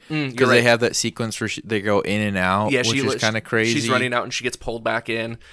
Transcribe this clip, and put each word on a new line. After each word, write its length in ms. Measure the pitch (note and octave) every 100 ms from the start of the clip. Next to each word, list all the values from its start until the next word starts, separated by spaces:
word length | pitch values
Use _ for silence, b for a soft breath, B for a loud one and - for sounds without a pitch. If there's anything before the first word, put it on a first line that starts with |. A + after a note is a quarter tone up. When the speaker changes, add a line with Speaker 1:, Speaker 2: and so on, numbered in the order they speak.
| -
Speaker 1:
Mm, 200 | D#3 C#3
you're 80 | A#2+
Speaker 2:
'cause 120 | B2+
they 60 | B2
Speaker 1:
right. 40 |
Speaker 2:
have 160 | A#2+ A#2
that 160 | A#2 -
sequence 420 | A#2 - A2+ -
where 80 | A2
she, 120 | - F#2+
they 160 | G#2+
go 180 | G#2 G2+
in 220 | - G#2
and 160 | G#2 G2
out, 340 | F#2 G2 G#2+
Speaker 1:
Yeah, 80 | B2
Speaker 2:
which 80 | A2
Speaker 1:
she 120 | C3+
Speaker 2:
is 40 |
Speaker 1:
li-, 140 | C3 B2
Speaker 2:
kinda 200 | A2 A2
Speaker 1:
she's 80 | -
Speaker 2:
crazy. 400 | A2+ A2+ C3 A#2+
Speaker 1:
running 240 | B2+ B2+
out, 100 | A#2+
and 100 | G#2+
she 120 | - A#2+
gets 100 | -
pulled 300 | B2 A#2 A2+
back 240 | A2+ A#2
in, 280 | A2+ A2+ A#2 B